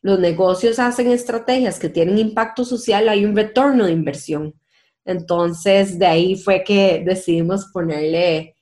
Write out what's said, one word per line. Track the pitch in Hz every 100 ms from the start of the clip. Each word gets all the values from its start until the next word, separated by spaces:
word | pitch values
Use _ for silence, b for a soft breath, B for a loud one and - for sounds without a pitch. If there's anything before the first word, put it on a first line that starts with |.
los | 196 190
negocios | 175 165 185 185 233 226
hacen | 247 240 247
estrategias | 240 240 226 226 254 240 170
que | 165
tienen | 170 165 208
impacto | 220 220 226 -
social, | 247 240 - 202 220
hay | 208
un | 208 208
retorno | 214 254 277 254 196
de |
inversión. | 165 147 139 - 151 151 - _ _ _ _
Entonces, | - 185 170 175 170 165 202 196 196 175
de | 185
ahí | 165 185 190
fue | 202 185
que | 190 202 196 165
decidimos | 170 190 - 165 165 196 -
ponerle | 185 165 151 156 165 175 160 160 _